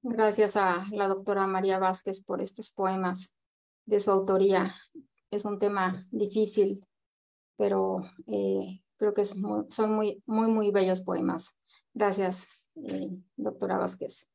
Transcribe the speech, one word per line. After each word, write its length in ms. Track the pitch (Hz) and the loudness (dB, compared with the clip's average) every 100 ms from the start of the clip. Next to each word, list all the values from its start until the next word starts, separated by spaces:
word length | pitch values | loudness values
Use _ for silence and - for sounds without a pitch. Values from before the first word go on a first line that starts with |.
Gracias 540 | 254 226 214 208 208 208 | -4 2 2 4 2 4
a 320 | 190 175 196 | 2 0 -2
la 180 | 208 196 | -2 0
doctora 380 | 190 196 196 190 | 0 0 0 2
María 320 | 190 196 190 | 2 2 2
Vázquez 440 | 185 185 - 190 | 2 0 -6 -10
por 180 | - 202 | -6 -6
estos 300 | 196 - 220 | -6 -8 -16
poemas 640 | - 190 190 185 185 185 _ _ _ _ _ - | -4 -2 0 -2 -4 -10 _ _ _ _ _ 0
de 140 | 208 | 2
su 100 | 202 | 4
autoría. 640 | 190 190 190 196 190 190 - - 320 - _ _ | 2 4 4 6 4 2 -6 -20 -20 -20 _ _
Es 120 | 208 | -6
un 160 | 208 202 | -4 0
tema 480 | 202 202 185 185 - | 0 0 -2 -2 -8
difícil, 760 | 226 202 214 208 - 196 196 _ _ _ _ _ _ _ _ | -4 -2 0 0 2 2 0 _ _ _ _ _ _ _ _
pero, 460 | 101 98 95 92 92 - - | 0 2 0 -2 -6 -14 -6
eh, 560 | 101 101 196 190 190 _ _ | -2 0 0 -2 -12 _ _
creo 160 | 214 | 0
que 80 | 202 | 2
es 140 | 202 208 | -2 -2
muy, 300 | 202 214 208 | -4 -4 -4
son 240 | - 214 | -2 0
muy, 300 | 214 214 202 - | 2 0 -4 -2
muy, 240 | 220 226 | 0 2
muy 220 | 220 208 | 4 4
bellos 300 | 196 190 185 | 4 2 0
poemas. 580 | 185 175 - 180 - _ _ _ _ | -2 -2 -2 -2 -8 _ _ _ _
Gracias, 540 | - 208 196 185 185 - - _ - | -2 0 2 -2 -2 -10 -20 _ -14
eh, 340 | 277 190 - 180 - - | -8 -6 -6 -10 -14 -6
doctora 420 | 208 - 190 180 | -6 -4 -4 -2
Vázquez. 540 | 180 185 - - - | -2 -4 -10 -12 -18